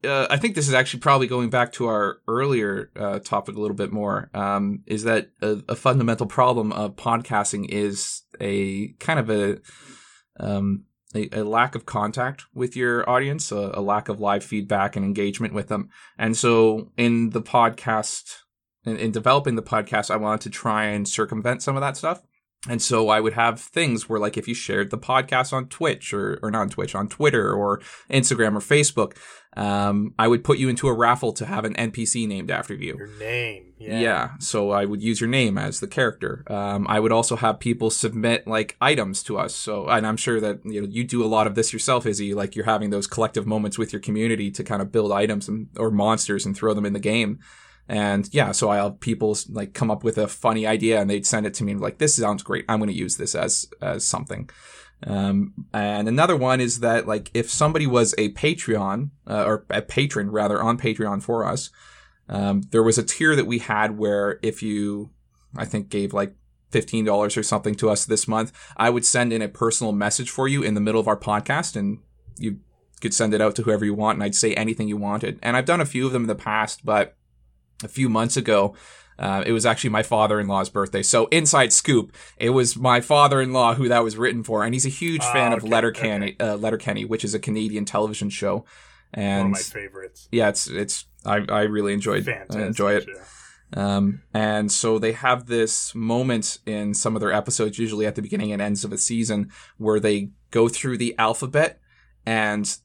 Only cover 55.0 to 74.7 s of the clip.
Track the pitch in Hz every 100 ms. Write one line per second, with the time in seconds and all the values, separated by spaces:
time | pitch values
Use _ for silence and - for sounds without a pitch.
55 | - 101 98 98 101 - - 107 104 104
56 | 107 123 175 165 127 131 120 113 117 117
57 | - 107 - - 113 - 151 156 147 120
58 | 113 - 104 - 151 160 - 107 98 101
59 | 143 - - 104 101 107 - 98 104 -
60 | 143 - 101 107 104 104 113 120 117 110
61 | 107 101 - 117 101 135 - _ - -
62 | - _ _ 101 101 101 98 113 113 113
63 | 104 - 156 147 107 117 - 107 107 107
64 | 107 101 101 92 110 - 110 104 104 104
65 | 107 _ _ _ _ - - 107 98 104
66 | 98 101 98 - _ _ _ 113 - 113
67 | 107 101 104 - 104 107 107 104 110 101
68 | - 110 - 110 113 - - - 117 120
69 | 113 127 120 113 104 - 117 110 113 104
70 | 104 - 123 - 135 139 107 104 104 110
71 | 110 104 - 104 - 143 165 - 101 110
72 | _ _ - - 110 98 _ _ _ -
73 | 117 - 110 107 107 101 113 104 107 104
74 | 107 104 101 98 113 - 110